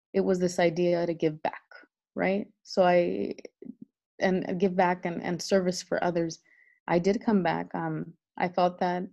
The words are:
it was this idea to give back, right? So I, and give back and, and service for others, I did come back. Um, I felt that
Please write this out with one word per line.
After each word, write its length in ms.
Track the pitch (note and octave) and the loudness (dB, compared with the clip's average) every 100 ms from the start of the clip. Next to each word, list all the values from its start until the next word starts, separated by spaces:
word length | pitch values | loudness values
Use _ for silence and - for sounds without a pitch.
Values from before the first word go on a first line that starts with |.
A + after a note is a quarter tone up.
| _ G3 | _ 0
it 80 | |
was 140 | F#3+ F#3 | 2 2
this 200 | F3+ F3+ | 0 2
idea 460 | F3 E3 F3 E3+ | 2 4 2 2
to 80 | E3+ | 0
give 300 | E3 D#3+ D#3 | 0 -2 -2
back, 180 | - - _ - - _ _ | -6 -8 _ -20 -20 _ _
right? 320 | - F3+ G3+ - _ | -4 -2 -2 -4 _
So 200 | - - | -4 2
I, 520 | F3+ F3 F3 F#3 - - - _ - - - _ _ - | 4 4 2 -2 -6 -8 -14 _ -20 -18 -20 _ _ -2
and 380 | F#3+ F#3 - F3+ | 0 0 -2 0
give 180 | G3 F3+ | 0 2
back 280 | F3+ F#3 | 2 0
and, 180 | F3 E3+ | -4 -6
and 180 | - E3 | -6 -6
service 420 | - G3 F3+ F3+ | 0 0 0 -4
for 200 | - - | -4 -2
others, 380 | F3 E3+ E3 - _ _ _ _ - | 0 -2 -4 -6 _ _ _ _ 0
I 100 | E3+ | 2
did 260 | F#3 G#3 | 2 0
come 180 | - G3+ | 2 2
back. 320 | E3 E3 E3+ | 2 -2 -6
Um, 380 | F3+ E3 D#3 E3 - _ - | -6 -4 -6 -8 -14 _ -6
I 100 | F3+ | -2
felt 300 | F3+ F3+ F3+ | 2 0 0
that 240 | F3+ F3+ F#3 | -2 -2 -4